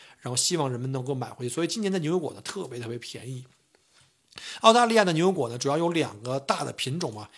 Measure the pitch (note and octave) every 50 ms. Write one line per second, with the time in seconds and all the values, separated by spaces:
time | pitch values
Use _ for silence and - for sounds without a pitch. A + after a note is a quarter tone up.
0 | - - - _ - C3 B2 B2+ - - F3+ D#3+ C#3+ C3 B2 A#2+ B2+ C3 C3+ C3
1 | B2 C3+ C#3 B2+ B2 A2+ - - B2 A#2+ - D#3+ E3+ E3 - A#3 G#3 G3 F#3+ F#3
2 | D3+ D3+ F3 F3+ D3+ A#2+ - G2 - - - G3+ E3+ C3+ A#2+ A#2+ A#2 A2+ A#2+ B2
3 | - - - A2+ - B2+ C3 B2 B2+ - _ _ _ _ _ _ _ _ _ _
4 | _ _ _ _ _ _ - - - - - - - A3+ A3+ A#3+ A#3+ A3+ A3+ A3
5 | G#3 F3+ E3 D#3 F3 G3 - D3+ B2+ A2+ A#2 B2 - C#3 C#3+ D#3+ E3+ E3+ E3+ D#3+
6 | C#3 A2+ G#2 G#2 A2+ B2 C3 C3+ C3+ - A3+ - D3 B2+ - - - C3 C#3 F3
7 | F3+ A#2+ G#2+ G#2 G#2 - -